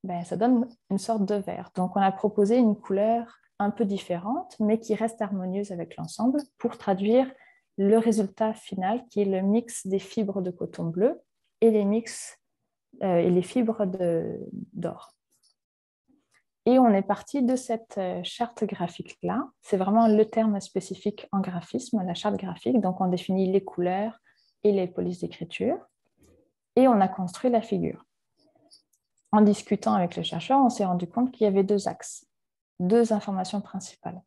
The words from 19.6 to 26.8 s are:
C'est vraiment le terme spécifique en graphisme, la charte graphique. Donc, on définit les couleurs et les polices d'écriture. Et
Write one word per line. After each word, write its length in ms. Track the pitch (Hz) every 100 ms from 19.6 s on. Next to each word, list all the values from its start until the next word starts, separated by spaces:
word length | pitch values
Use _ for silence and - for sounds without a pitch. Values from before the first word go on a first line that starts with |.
C'est 140 | - 190
vraiment 300 | 185 220 226
le 180 | 214 214
terme 340 | 226 220 202
spécifique 680 | - 190 - 185 208 208 -
en 80 | 196
graphisme, 640 | 185 175 165 247 - 220
la 100 | 185
charte 240 | 170 214 202
graphique. 420 | 185 175 233 254
Donc, 220 | 185 185
on 60 | 185
définit 440 | 180 - 190 190
les 120 | 190
couleurs 560 | 190 - 175 185 214 - _ _ _ _
et 80 | 214
les 140 | 196 180
polices 360 | 180 180 175
d'écriture. 560 | 170 - 165 - 202 359 - _ _ _ _ _ _ _ _
Et 120 | -